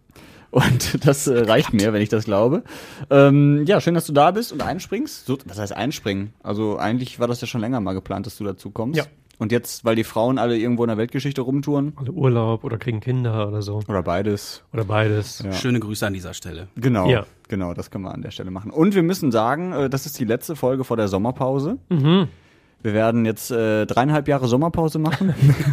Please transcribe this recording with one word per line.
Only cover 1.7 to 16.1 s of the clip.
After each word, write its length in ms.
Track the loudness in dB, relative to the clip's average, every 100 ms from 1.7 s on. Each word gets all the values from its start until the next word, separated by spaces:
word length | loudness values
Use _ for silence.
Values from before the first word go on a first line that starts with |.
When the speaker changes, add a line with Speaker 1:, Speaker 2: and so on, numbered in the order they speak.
Speaker 1:
mir, 200 | 2 2
wenn 80 | 2
ich 80 | 2
das 160 | 0 0
glaube. 380 | 2 4 2 -4 -14 -18 -14 2
Ähm, 540 | 6 8 8 6 6 4
ja, 160 | 2
schön, 120 | 2 0
dass 100 | 2
du 80 |
da 160 | 4 4
bist 200 | 4 -4
und 100 | -6
einspringst. 640 | -6 -6 -6 -6 -6 -8 -6
So, 120 | -6 -6
was 120 | -8
heißt 160 | -8
einspringen? 600 | -4 -4 -4 -4 -4 -4 -10
Also 340 | -8 -2 -2 -2
eigentlich 420 | -2 -2 -4 -4
war 80 | -2
das 140 | -2
ja 60 | -6
schon 140 | -6
länger 180 | -4 -2
mal 140 | -2
geplant, 320 | -4 -6 -8 -8
dass 100 | -8
du 60 |
dazu 260 | -8 -8 -10
kommst. 260 | -8 -4 -4
Speaker 2:
Ja. 60 | -6 _ _ -8
Speaker 1:
Und 120 | -2
jetzt, 320 | -2 -2 -4 0
weil 100 | 0
die 80 |
Frauen 340 | 0 0 0 2
alle 200 | 2 0
irgendwo 260 | 0 0
in 60 | 0
der 80 | 0
Weltgeschichte 440 | -2 -4 -4 -4
rumtouren. 520 | -2 -2 0 -2 -2 -6
Speaker 2:
Alle 160 | -8
Urlaub 540 | 0 2 2 2 -2 -4
oder 120 | -6
kriegen 220 | -4 -4
Kinder 480 | -2 -2 -2 -2 -2
oder 140 | -4
so. 180 | -4 -6 -2
Speaker 1:
Oder 160 | -2
beides. 600 | 0 0 0 -2 -6 -16 _
Speaker 2:
Oder 100 | -6
beides. 560 | 0 2 2 2 -2 -8
Speaker 1:
Ja. 100 | -6
Speaker 3:
Schöne 260 | -4 0 0
Grüße 260 | -2 -4
an 80 | -4